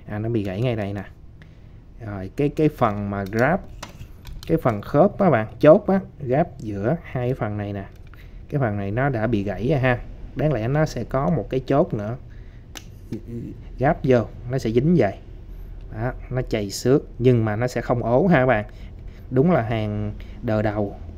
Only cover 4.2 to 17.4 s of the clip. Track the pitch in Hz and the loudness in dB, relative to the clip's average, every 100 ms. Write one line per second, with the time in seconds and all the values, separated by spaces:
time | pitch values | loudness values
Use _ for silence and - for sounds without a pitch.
4.2 | - - - 165 135 104 - 147 185 - | -14 -14 -2 2 2 0 0 4 4 4
5.2 | 190 117 107 - 147 185 214 196 190 - | 4 4 0 4 8 8 8 0 0 -10
6.2 | 131 131 175 - 110 101 107 165 - 127 | -2 0 0 -4 -8 -2 0 -2 -4 -4
7.2 | 123 131 110 104 101 101 98 - - - | -2 -2 -2 -4 -4 -6 -8 -16 -20 -18
8.2 | - - - 143 120 104 98 110 139 117 | -18 -18 -6 -2 0 0 -2 0 0 0
9.2 | 113 107 98 90 120 143 127 120 - - | 0 0 -2 -4 0 2 2 0 -4 -14
10.2 | - - 151 120 117 151 156 - - 131 | -12 -2 0 0 0 0 0 -2 -4 -2
11.2 | 156 151 98 131 - 139 175 117 104 123 | 0 0 0 -4 2 2 2 0 -4 -8
12.2 | - - - - - - - - - 110 | -10 -16 -16 -18 -18 -18 -18 -18 -12 -12
13.2 | - 117 - - - - 135 165 139 123 | -10 -10 -10 -12 -14 0 0 2 4 4
14.2 | 104 - 120 131 117 117 151 170 101 - | 4 -8 -6 -4 2 2 4 4 4 0
15.2 | - - - - - - - 110 123 - | -14 -16 -16 -14 -14 -14 -12 -6 -6 -6
16.2 | - 127 117 110 101 - 123 147 - - | -6 -4 -2 -2 -2 -2 4 4 2 2
17.2 | 127 123 | 6 6